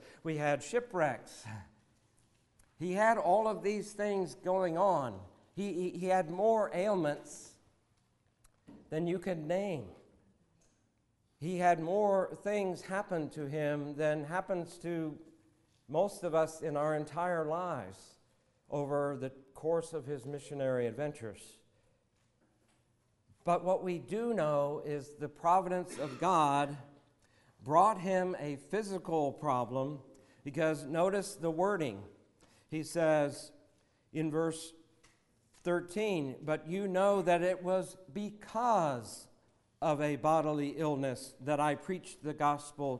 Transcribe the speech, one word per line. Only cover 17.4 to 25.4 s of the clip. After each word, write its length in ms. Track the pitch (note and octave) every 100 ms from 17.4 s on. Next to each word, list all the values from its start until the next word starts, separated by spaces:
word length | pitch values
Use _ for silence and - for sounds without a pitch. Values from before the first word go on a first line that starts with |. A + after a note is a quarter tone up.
lives 540 | D3+ E3 F3+ C#3+ F#2+ G2 - - _ _ _ _ _
over 480 | C#3+ C#3+ C#3+ C#3+ C#3
the 100 | C3 - -
course 380 | - D#3 E3 E3
of 120 | D#3+
his 220 | C3 C#3+ B2
missionary 640 | C#3+ - C#3+ C3+ B2+ A#2+
adventures. 520 | A2+ D3 D3 A2+ F#2 - - _ _ _ _ _ _ _ _ _ _ _ _ _ _ _ _ _ -
But 200 | - F3
what 180 | E3+ F#3
we 140 | F3+ F3
do 360 | - G3+ A#3
know 480 | A3 D3+ D3 C#3+ D3+
is 260 | D3 D3 B2+ -
the 80 | D3
providence 680 | -